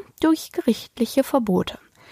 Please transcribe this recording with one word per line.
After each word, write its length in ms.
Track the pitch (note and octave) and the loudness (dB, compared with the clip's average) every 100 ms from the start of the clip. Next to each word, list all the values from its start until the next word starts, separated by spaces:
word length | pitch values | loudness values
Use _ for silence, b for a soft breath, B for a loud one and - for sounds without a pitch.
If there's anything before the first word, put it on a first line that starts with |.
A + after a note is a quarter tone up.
| - _ | 0 _
durch 320 | D#4 D#4+ - | 2 2 -2
gerichtliche 720 | - B3 A3 - - A3+ - | -4 0 -2 -4 -6 -2 0
Verbote. 560 | C4+ C#4 A3 F3+ - - - B B | 0 0 2 0 -2 -8 -20 B B